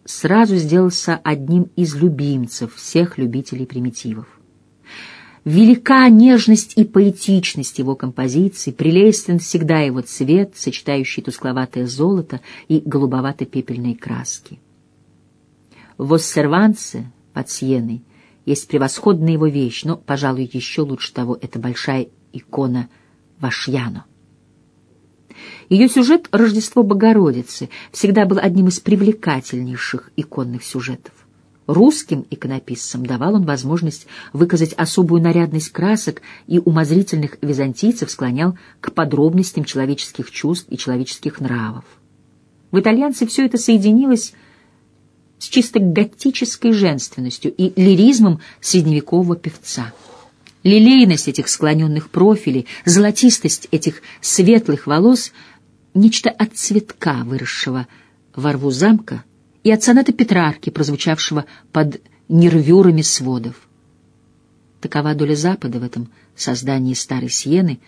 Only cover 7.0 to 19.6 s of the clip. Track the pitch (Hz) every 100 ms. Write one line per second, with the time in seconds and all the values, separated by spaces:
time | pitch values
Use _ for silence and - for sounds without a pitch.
7 | 202 196 - 190 180 - 131 - 131 135
8 | 131 127 131 135 190 - - 127 156 175
9 | 208 214 - 175 165 170 156 160 143 127
10 | 123 - 131 175 190 - - - - 139
11 | 131 - - 120 131 127 127 127 123 127
12 | 165 190 160 127 - - - 156 151 143
13 | 139 131 135 139 131 135 131 123 120 117
14 | - 120 123 - - - _ _ _ _
15 | _ _ _ _ _ _ _ _ _ -
16 | 135 160 160 - 147 165 214 214 - 120
17 | 123 _ _ 151 131 - 131 131 117 113
18 | - _ _ _ - 143 - 143 165 -
19 | 214 180 160 160 156 143